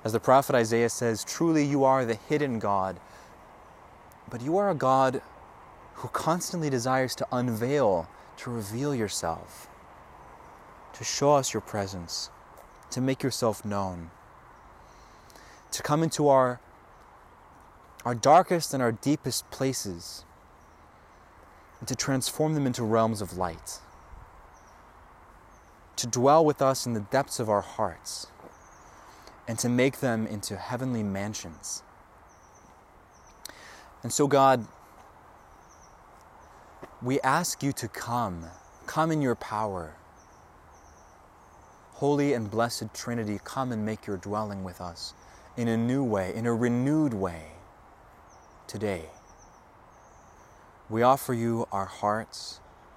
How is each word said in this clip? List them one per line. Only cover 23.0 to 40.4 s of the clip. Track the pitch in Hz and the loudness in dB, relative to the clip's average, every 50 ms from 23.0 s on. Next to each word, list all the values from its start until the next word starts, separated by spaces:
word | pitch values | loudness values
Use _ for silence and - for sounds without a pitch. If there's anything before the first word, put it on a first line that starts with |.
| 113 113 113 101 | 4 4 0 -2
of | 104 85 87 | -6 -8 -4
light, | 90 92 85 82 80 - - - - - - - - - - - - - - - - - - - - - - - - - - - - - - - - - - - - - - - - - - - - - - - | -4 -4 -4 -4 -8 -14 -14 -16 -16 -18 -20 -20 -20 -20 -20 -20 -20 -20 -20 -20 -20 -20 -20 -20 -20 -20 -20 -20 -20 -20 -20 -20 -20 -20 -20 -20 -20 -20 -20 -20 -20 -20 -20 -20 -20 -20 -20 -20 -20 -20 -14 -8
to | - - | -8 -6
dwell | 120 - 123 120 139 147 165 165 | -4 -2 2 6 6 8 8 6
with | 151 139 - | 6 4 4
us | 135 135 131 - - | 2 2 2 0 -2
in | 123 117 | -4 -4
the | 107 | -4
depths | 101 - - 131 139 - - - | -4 0 0 0 0 0 -4 -4
of | 120 107 | 0 2
our | 104 101 | 2 2
hearts, | 95 - - - 110 92 82 - - - - - - - - - - - - - - - - - - - - - - - - - - - - - - - | 2 -2 -4 -4 -4 -4 -4 -10 -12 -12 -12 -12 -12 -16 -18 -20 -20 -20 -20 -20 -20 -20 -20 -20 -20 -20 -20 -20 -20 -20 -20 -20 -20 -20 -20 -16 -10 -8
and | 117 | -4
to | 113 - | -2 0
make | 120 123 123 127 135 131 - | 2 4 4 4 2 2 0
them | - 127 113 110 110 | -2 0 0 0 -2
into | 107 107 104 - - 104 | -4 -6 -8 -8 -8 -8
heavenly | 92 - - 123 117 131 131 123 113 | -8 -6 -8 -6 -4 -4 -4 -2 -2
mansions. | 104 101 95 98 101 107 104 - - 85 78 - - - - - - - - - - - - - - - - - - - - - - - - - - - - - - - - - - - - - - - - - - - - - - - - - - | -2 -2 -2 -4 -4 -6 -8 -10 -12 -12 -16 -12 -10 -10 -10 -10 -12 -18 -20 -20 -20 -20 -20 -20 -20 -20 -20 -20 -20 -20 -20 -20 -20 -20 -20 -20 -20 -20 -20 -20 -20 -20 -20 -20 -20 -20 -20 -20 -20 -20 -20 -20 -20 -20 -20 -20 -20 -20 -20 -12 -8
And | 117 - | -2 2
so, | - 147 | 2 4
God, | 139 143 139 135 135 135 120 107 - - - - - - - - - - - - - - - - - - - - - - - - - - - - - - - - - - - - - - - - - - - - - - - | 6 6 6 8 6 6 4 0 -8 -14 -20 -20 -20 -20 -20 -20 -20 -20 -20 -20 -20 -20 -20 -20 -20 -20 -20 -20 -20 -20 -20 -20 -20 -20 -20 -20 -20 -20 -20 -20 -20 -20 -20 -20 -20 -20 -20 -20 -20 -20 -20 -20 -20 -16 -8
we | 123 123 135 143 | -4 -2 -2 2
ask | - 131 139 165 175 - - - - | 2 2 2 2 0 -2 -6 -2 -4
you | 139 131 | -4 -4
to | - - | -4 -8
come, | 104 - - - 117 120 123 117 101 87 85 82 82 - - - - - - - | -10 -10 -10 -6 -4 -2 -2 -2 -4 -6 -8 -12 -14 -18 -20 -20 -20 -20 -16 -14
come | - - 160 160 165 | -6 0 0 2 2
in | 160 151 143 | 2 2 2
your | 127 117 | 0 0
power. | - - - 113 107 110 104 95 90 82 76 - - - - - - - - - - | -2 -4 -6 -4 -2 -2 -2 -4 -6 -8 -10 -14 -20 -20 -20 -20 -20 -20 -20 -20 -20